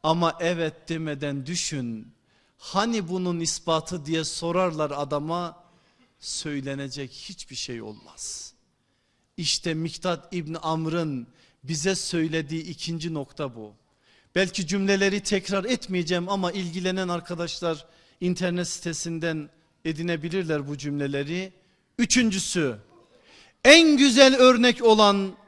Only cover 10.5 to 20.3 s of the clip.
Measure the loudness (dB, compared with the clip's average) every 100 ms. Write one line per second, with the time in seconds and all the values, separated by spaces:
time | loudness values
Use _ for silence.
10.5 | -6 -2 -2 0 -2 -2 -6 -10 _ _
11.5 | _ -8 -2 -2 -2 -2 -2 0 -2 -4
12.5 | -6 -8 -10 -8 -6 -6 -6 -8 -8 -8
13.5 | -8 -16 _ _ _ _ _ _ 0 0
14.5 | -2 -2 0 2 4 2 0 -2 -2 0
15.5 | -2 0 -4 -2 -4 0 -2 0 -2 -2
16.5 | -2 -6 -4 -2 -2 -2 -4 -6 -8 -6
17.5 | -4 -4 -4 -10 _ _ _ -2 0 -2
18.5 | -2 -4 -6 -6 -6 -6 -4 -4 -4 -8
19.5 | _ _ _ -8 -4 -4 -4 -2